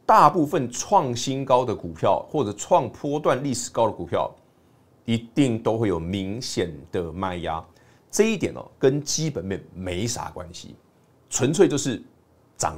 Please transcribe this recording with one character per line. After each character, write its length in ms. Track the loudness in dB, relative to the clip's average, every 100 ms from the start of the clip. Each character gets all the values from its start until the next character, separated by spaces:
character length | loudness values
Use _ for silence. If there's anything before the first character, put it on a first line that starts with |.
大 240 | 2 6 6
部 160 | 6
分 260 | 2 0 -2
创 460 | -6 2 2 2 -2
新 260 | -4 -2
高 220 | 2 2
的 100 | 2
股 200 | -2 -6
票 260 | 0 2 2 0
或 160 | -2
者 80 | -2
创 360 | -4 2 2 2
波 260 | -6 -4 0
段 240 | 2 0
历 120 | 0
史 160 | -4 -4
高 160 | 0 0
的 60 |
股 120 | 0
票， 260 | -4 -2 -2 -8 _ _ _ _ _ _ -2
一 100 | -2
定 440 | 0 2 2 2
都 180 | 0 2
会 100 | 2
有 100 | 0
明 420 | -2 -4 -4 -6
显 300 | -6 -2 -2 -4 -8
的 180 | -6 -4
卖 260 | -4 -4 -4
压。 280 | -4 -6 -8 _ _ _ _
这 140 | 0
一 120 | 2 2
点 160 | -4
哦， 160 | -6 -14 2
跟 240 | 2 2
基 280 | -2 -4 -2
本 120 | -4
面 180 | -6 -6 -8
没 340 | -10 -6 -4 -4
啥 240 | -4 -8
关 160 | -10 -14
系， 240 | -14 -18 -20 _ _ _ _ -8
纯 200 | -2 2
粹 160 | 4 4
就 120 | 4
是 220 | -2 -4 -8 _ _ _ _ -6
涨 180 | -4